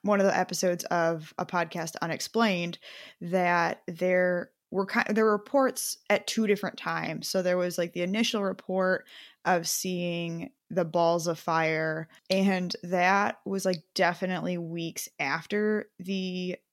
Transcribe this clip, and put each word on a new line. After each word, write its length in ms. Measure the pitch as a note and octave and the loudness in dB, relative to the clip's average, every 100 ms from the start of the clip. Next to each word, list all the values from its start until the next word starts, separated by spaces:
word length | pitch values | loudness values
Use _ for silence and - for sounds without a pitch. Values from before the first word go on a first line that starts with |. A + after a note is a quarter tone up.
one 180 | G3+ G3+ | 2 4
of 60 | G3 | 4
the 120 | - | 4
episodes 460 | F#3 F3 F#3+ F3 - | 0 0 0 0 0
of 480 | F3 E3 D#3+ D#3+ - | 0 2 0 -6 -8
a 80 | F3 | -4
podcast, 500 | F3+ E3 E3+ D#3+ - | -2 -4 -6 -8 -6
Unexplained, 760 | E3+ D#3+ - A3+ A3 F3+ F3 - - - - - | -6 -4 -2 0 2 0 -4 -8 -16 -20 -20 -12
that 640 | F3 F#3 F3 F3 E3+ - - | -2 2 2 2 0 -2 -8
there 640 | E3+ F#3 F3+ F3+ F3 - _ _ | -2 2 4 2 0 -4 _ _
were 140 | F#3 F#3+ | -4 0
ki-, 260 | A3+ - | 0 2
there 120 | G#3+ A3 | 4 4
were 60 | |
reports 680 | G#3 G#3 C#4 C4 B3+ - - - | 2 2 2 2 0 -6 -4 0
at 180 | G#3 - | 0 0
two 200 | A3+ G#3+ | 0 2
different 300 | G3 - - | 2 -2 -6
times. 500 | E3+ E3 D#3+ D#3 - | -6 -4 -4 -6 -2
So 140 | F#3+ | 0
there 160 | F3+ F3+ | 2 2
was, 200 | F3+ F3 | 0 -2
like, 160 | F3 | -2
the 80 | F3 | -2
initial 420 | F3 G#3+ A3+ G#3+ | 0 0 0 0
report 600 | G3 F#3+ - F#3+ F#3 F#3 - - - _ - | -2 -4 -2 0 2 0 -2 -20 -20 _ 0
of 220 | F3 E3 | 2 2
seeing 800 | - F#3 F3+ F3 E3+ E3+ E3 E3+ _ - | -2 -2 -2 -2 -4 -4 -6 -10 _ -6
the 140 | E3+ E3 | -2 0
balls 420 | F3 E3 E3+ E3 | 4 4 4 0
of 100 | D#3+ | -4
fire, 720 | - D#3+ D#3+ D#3 D#3+ D#3 D#3+ - - | 0 2 2 0 -2 -4 -8 -10 -2
and 460 | F#3+ G3 F#3 F3+ - | 2 4 2 -2 -6
that 560 | F3 F3+ F3+ G3 G#3+ - G3 | -2 2 4 4 2 -2 -6
was, 180 | F#3+ F#3+ | -2 -2
like, 180 | F3 - | -2 -4
definitely 640 | - F3 E3+ F#3 F3+ F3+ F3 | 0 2 2 -2 -2 -2 -4
weeks 500 | E3 E3+ E3 - - - | -6 -6 -6 -8 -10 -6
after 680 | C#3 D#3+ - G#3 G#3+ G#3+ - - | -2 -2 -2 0 0 0 -4 -10
the 580 | F3+ G3 F#3 F3+ F3+ - _ | -6 -4 -4 -4 -6 -8 _